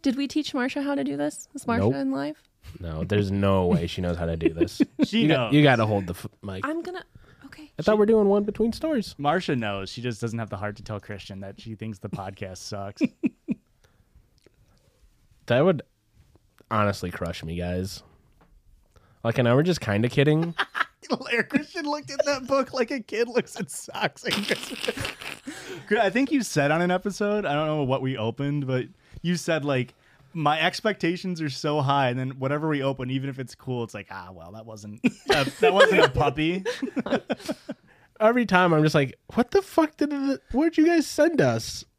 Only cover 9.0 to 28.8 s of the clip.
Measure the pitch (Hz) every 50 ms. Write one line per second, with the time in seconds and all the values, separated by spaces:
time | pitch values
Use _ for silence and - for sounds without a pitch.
9 | 196 - - - 143 143 156 185 180 - 156 127 113 104 101 98 95 95 - -
10 | 117 123 117 101 - 117 107 117 113 101 - 95 101 104 104 - 101 - 110 101
11 | - - 104 95 - - 101 95 98 98 98 - - 113 110 104 110 110 107 95
12 | - 104 - - 95 95 98 - 107 92 92 - - - - 101 98 98 - -
13 | 311 - - _ - - - _ _ - - - _ _ _ _ _ _ _ _
14 | _ _ _ - _ _ _ _ _ _ _ _ _ _ _ _ _ _ _ _
15 | _ _ _ _ _ _ _ _ _ - - 127 151 185 180 131 - _ _ _
16 | _ _ _ _ - _ _ _ _ _ _ _ - _ 113 107 104 104 98 -
17 | - 90 87 - - 85 85 - - 80 82 85 87 87 90 92 92 95 - -
18 | - - _ _ _ _ _ _ _ _ _ - _ _ - _ _ _ _ -
19 | _ _ _ _ - 113 117 - 123 117 120 135 156 180 175 - - - 101 101
20 | 113 120 - - 139 147 151 156 165 170 165 - - - _ - - - _ _
21 | - - 277 - - - 240 233 - - - 285 302 - - 359 311 294 294 302
22 | 277 233 277 277 - 285 285 269 262 240 277 277 262 - - 262 247 220 294 269
23 | 208 - - 208 233 233 233 240 - - - - 196 - - - - - - -
24 | 220 180 - - - - 196 202 202 - 220 - - - 262 - - - 214 -
25 | - - - - - - - - - - 311 - - - 381 - 135 - 208 220
26 | 220 196 175 240 277 269 320 277 220 - - 151 139 143 151 165 175 180 180 185
27 | 185 208 185 - 208 202 208 214 202 147 143 147 156 156 151 156 143 123 131 127
28 | 131 131 131 120 107 113 113 - 139 143 143 147 139 127 131 127